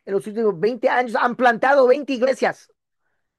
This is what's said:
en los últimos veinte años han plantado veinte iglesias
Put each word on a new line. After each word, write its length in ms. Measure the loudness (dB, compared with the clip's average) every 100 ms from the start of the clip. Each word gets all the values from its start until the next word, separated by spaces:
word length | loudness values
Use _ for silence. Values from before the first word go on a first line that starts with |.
en 80 | -6
los 140 | -6 -4
últimos 340 | -4 -2 0
veinte 300 | -2 -2 -2
años 240 | 0 -2 -2
han 200 | -2 2
plantado 500 | 0 2 2 4 4
veinte 260 | 2 -2
iglesias 580 | -2 -2 0 -4 -4 _ _ _ _ _ _ _